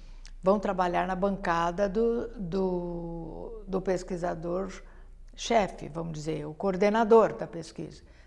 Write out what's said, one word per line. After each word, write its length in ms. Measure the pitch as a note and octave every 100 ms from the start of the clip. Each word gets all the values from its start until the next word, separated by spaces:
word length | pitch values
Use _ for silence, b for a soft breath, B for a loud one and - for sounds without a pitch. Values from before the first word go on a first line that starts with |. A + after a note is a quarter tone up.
| b b b -
vão 160 | F#3 G#3
trabalhar 480 | G#3 F#3 F3+ F3 F3+
na 80 |
bancada 720 | F#3 G3+ G3 F#3+ E3+ E3+ F3 G3+
do, 400 | G3 A#3 A#3 A#3 B3
do, 1200 | F3 F#3+ F#3+ F3+ F3 E3+ E3+ E3+ D#3+ E2+ - - -
do 140 | F#3
pesquisador-chefe, 2000 | F#3 F3 - F3+ F3 E3+ E3+ F3+ F#3+ - - - - - - - - A#3 F#3 - -
vamos 260 | D#3 E3
dizer, 320 | D#3 D3+ D#3 D3+
o 80 |
coordenador 800 | D#3 G3 F#3 G#3 G#3+ A3 A3+ G3
da 120 | - D#3+
pesquisa. 560 | E3 D#3+ - D#3 - - b